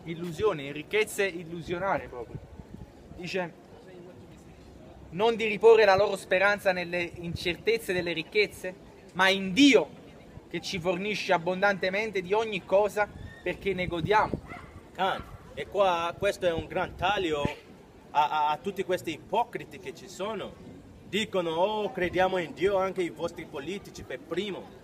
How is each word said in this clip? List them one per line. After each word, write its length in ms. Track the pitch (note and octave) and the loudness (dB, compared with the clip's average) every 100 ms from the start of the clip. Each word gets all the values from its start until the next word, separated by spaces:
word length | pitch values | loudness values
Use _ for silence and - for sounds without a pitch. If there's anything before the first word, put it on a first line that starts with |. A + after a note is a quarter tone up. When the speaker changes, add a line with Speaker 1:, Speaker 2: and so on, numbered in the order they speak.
Speaker 1:
Illusioni, 680 | D#3+ E3 F3 D#3 G#3+ D#3+ C#3 | -10 -8 -8 -2 0 0 -6
ricchezze 540 | D3 D3+ G#3 G#3+ - G3 | -10 -2 0 0 0 -2
illusionarie 840 | E3+ D#3+ F3 C#3 F3 G3 D3+ B2 | -2 -10 -12 -6 -4 -2 -2 -4
proprio. 300 | B2+ A2+ - - - - - - - - - | -12 -12 -12 -16 -20 -20 -18 -20 -20 -20 -12
Dice, 500 | F3 F#3+ F3 - - - F#3 F3+ F3+ F3 F3+ - - - - - - - - | -6 -4 -6 -8 -20 -20 -20 -20 -20 -20 -20 -20 -20 -20 -20 -20 -20 -20 -14
non 260 | D#3+ A3+ A3+ | 0 2 2
di 100 | A3 | -2
riporre 400 | G#3 A3 A3 G#3 | 6 8 10 10
la 100 | F#3+ | 8
loro 200 | G#3 F#3+ | 6 2
speranza 560 | - F#3 G3 G3+ G3 | 2 4 4 4 2
nelle 400 | F3+ F3 F3 E3+ - | 0 -2 -4 -4 -6
incertezze 760 | E3+ E3+ F3+ D#3+ - A3+ A3+ | -8 -4 -4 -2 0 0 0
delle 200 | F#3 F3 | -2 -2
ricchezze, 600 | E3 D#3 G#3+ G3 - F#3 F#3 - - - | -4 -2 0 0 -2 -10 -12 -20 -20 -12
ma 160 | E3+ F#3+ | 2 4
in 240 | G3 F#3+ | 4 0
Dio 360 | F#3 C#4+ A3 D3+ - - - - - - | 8 10 10 4 -8 -20 -20 -20 -20 -10
che 120 | E3+ | -8
ci 180 | - F#3+ | -6 -4
fornisce 540 | E3 F3 G3+ G3+ - | -2 -2 -2 -4 2
abbondantemente 880 | F3 E3+ F#3 G3+ G3 F#3 F#3+ A3 G3 | 2 2 2 2 2 -2 -2 -4 -6
di 120 | F3 | 0
ogni 300 | G#3 A3+ G3 - | 0 0 -4 2
cosa 420 | F#3+ G#3 G3+ G#3 - - - | 2 2 0 -2 -4 -16 -8
perché 320 | F3+ F3 G3 | -6 -4 -4
ne 140 | F3+ F3+ | -4 -4
godiamo. 520 | E3+ D#3+ G#3+ F#3+ - - - - - - | -4 2 2 2 -4 -10 -16 -16 -20 -18
Speaker 2:
Can, 300 | - F#3 B2+ - - - | -2 -2 -2 -8 -18 -16
e 140 | - C#3+ | -12 -6
qua 460 | F#3 G3 E3+ E3+ E3+ | 2 2 2 -2 -2
questo 280 | G3 G3 F3+ | -2 0 -2
è 60 | |
un 140 | E3 D#3 | -2 -4
gran 280 | D#3 E3+ - | -4 -4 -2
taglio 460 | F3 G#3 F3 D3+ C#3+ - - - - - - | -2 0 -2 -2 -4 -6 -16 -20 -20 -20 -4
a, 180 | C#3+ D3+ | 0 2
a, 200 | D#3 D3+ | 2 0
a 80 | D3+ | -2
tutti 260 | G3 F#3+ | -4 -6
questi 300 | F3+ F3+ - | -4 -4 -4
ipocriti 680 | D3+ - G#3 A#3 E3 D3 C#3 | -10 -2 -2 -2 -6 -12 -14
che 140 | C3 | -14
ci 140 | - B2 | -14 -16
sono. 580 | - G3 G#3 A#2+ - - - - - - | -8 -6 -6 -10 -12 -20 -20 -20 -20 -6
Dicono, 440 | G3 G#3+ F#3+ E3+ | -4 -2 -2 -2
"Oh, 400 | D#3+ G3 G#3+ G3+ | 0 0 0 -4
crediamo 460 | - F3 E3+ F#3 F#3 | -2 -2 2 2 0
in 160 | D#3+ | -4
Dio", 220 | C#3+ F#3 G3 | -2 0 2
anche 240 | F#3+ F#3 | 0 -2
i 80 | E3+ | -4
vostri 360 | - E3 E3 D#3 | -4 -8 -8 -12
politici 580 | D3 C#3 G3 - - | -10 -8 -10 -10 -16
per 160 | - C3 | -12 -12
primo. 560 | - E3+ G#3 D#3 F#2+ - | -6 -6 -4 -8 -12 -20